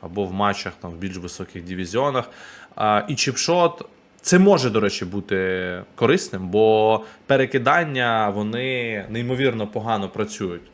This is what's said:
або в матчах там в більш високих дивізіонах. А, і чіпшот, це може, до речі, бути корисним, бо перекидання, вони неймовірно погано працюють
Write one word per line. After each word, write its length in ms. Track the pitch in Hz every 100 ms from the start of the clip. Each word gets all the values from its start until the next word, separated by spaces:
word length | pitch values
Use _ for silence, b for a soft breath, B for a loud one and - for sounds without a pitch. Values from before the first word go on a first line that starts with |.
або 240 | 98 90 98
в 80 |
матчах 400 | 95 101 98 95 -
там 100 | 87
в 40 | 85
більш 220 | 98 92
високих 460 | 87 - 90 92
дивізіонах. 680 | 87 92 90 107 139 131 - B B B B -
А, 280 | 107 104 -
і 80 | 135
чіпшот, 720 | - 123 - 175 170 - - _ _ _
це 180 | - 180
може, 300 | 190 196 127
до 100 | 107
речі, 260 | 104 - 90
бути 800 | 101 92 95 95 92 92 90 - -
корисним, 520 | 117 175 - 95 92
бо 540 | 101 110 110 110 110 B B _
перекидання, 1040 | 139 131 135 120 160 165 135 123 113 107
вони 760 | 101 107 117 131 127 117 107 95
неймовірно 580 | 113 120 127 135 117 107
погано 420 | 117 110 110 95
працюють 540 | - 104 - 95 87 71